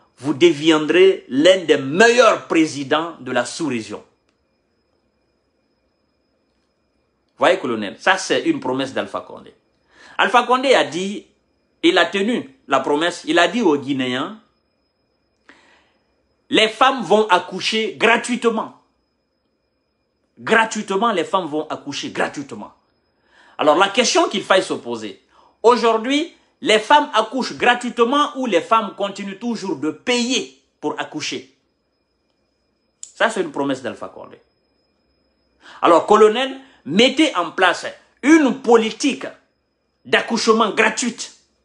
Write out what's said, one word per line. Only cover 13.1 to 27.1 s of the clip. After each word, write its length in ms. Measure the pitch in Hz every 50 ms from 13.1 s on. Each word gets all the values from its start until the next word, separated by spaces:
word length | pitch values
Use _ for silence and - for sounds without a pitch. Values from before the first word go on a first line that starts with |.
| 170 - -
il 120 | 147 160 170
a 80 | 175 175
dit 140 | 180 247 226
aux 160 | 170 147 135
Guinéens, « 600 | 120 131 143 131 131 127 123 131 151 185 220 220 _ _ _ _ _ _ _ _ _ _ _ _ _ _ _ _ _ _ _ _ _ _ - _ _ _ _ _ _ _ _ _ _ _ _ _ _ _ _ _ _ -
Les 180 | - 185 214 214
femmes 340 | - - 262 262 269 254 202
vont 240 | 160 208 214 220 214
accoucher 680 | 180 175 - - 180 185 - - 226 220 220 208 -
gratuitement. » 840 | 131 - 233 233 226 - - 247 - - 233 208 220 - - - _ _ _ _ _ _ _ _ _ _ _ _ _ _ _ _ _ _ _ _ _ _ _ _ _ _ _ _ _ _ _ _ -
Gratuitement, 720 | 117 156 220 226 226 220 - 214 202 - 196 196 226 233 214
les 120 | 175 156
femmes 220 | - - 190 180
vont 200 | 151 147 156 151 -
accoucher 420 | 139 135 - 143 139 - - -
gratuitement. 640 | - - 190 - - 147 135 - 120 104 95 - - _ _ _ _ _ _ _ _ _ _ _ _ _ _ _ _
Alors 220 | - 131 151 147 170
la 100 | 196 196
question 400 | 196 247 233 - - 330 339 -
qu'il 140 | - 190 -
faille 200 | - 202 190 185
se 120 | - 151
poser, 480 | - - 120 120 110 110 104 95 - _ _ _ _ _ _ _ _ -
aujourd'hui, 720 | 226 247 226 220 226 220 220 220 254 277 294 330 - - _ _ _ _ _ -
les 160 | 180 214 214
femmes 320 | - - 294 294 285 -